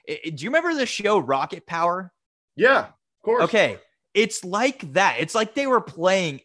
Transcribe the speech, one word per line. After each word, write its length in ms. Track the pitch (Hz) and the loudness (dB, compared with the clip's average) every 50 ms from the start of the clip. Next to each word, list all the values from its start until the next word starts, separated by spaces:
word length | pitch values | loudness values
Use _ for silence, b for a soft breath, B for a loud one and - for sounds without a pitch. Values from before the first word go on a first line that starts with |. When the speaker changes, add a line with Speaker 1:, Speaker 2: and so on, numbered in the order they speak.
| b | b
Speaker 1:
it, 160 | - 151 - - | -12 -12 -10 -10
it, 120 | 165 156 | -10 -10
do 80 | 123 156 | -8 -4
you 60 | 233 | -2
remember 240 | 294 330 339 339 320 | -2 0 0 0 -2
the 120 | 285 247 | -2 -4
show 320 | - - - 202 202 214 196 | -4 -4 -2 0 2 2 2
Rocket 480 | 127 127 139 156 214 - 190 160 - | 2 0 0 -2 -2 -4 -8 -12 -12
Power? 460 | - 170 165 170 175 175 185 190 180 _ _ _ _ _ _ _ _ _ | -8 -4 -2 0 0 0 -2 -6 -12 _ _ _ _ _ _ _ _ _
Speaker 2:
Yeah, 240 | 139 202 - - - | 2 4 4 4 4
of 420 | 107 - - _ _ _ _ _ - | 0 -4 -10 _ _ _ _ _ -2
course. 200 | 214 233 240 170 | 0 2 2 2
Speaker 1:
Okay. 340 | - 226 208 165 117 95 - _ _ _ _ _ _ - | 4 4 4 2 2 0 -6 _ _ _ _ _ _ 0
It's 300 | 208 226 226 - - - | 0 0 0 -2 -6 -8
like 480 | 180 190 214 254 277 262 - - 139 | -4 -2 0 0 -2 -2 -6 -10 -2
that. 240 | 135 185 196 170 117 120 | 0 2 2 2 2 0
It's 160 | 165 - - | -2 -2 -2
like 200 | 220 220 220 - | -2 -2 -2 -2
they 120 | 277 277 | -4 0
were 140 | 269 254 220 | 2 2 0
playing 600 | - - - 160 175 185 190 190 175 156 135 131 | 0 -2 -4 0 2 2 2 2 0 -2 -6 -8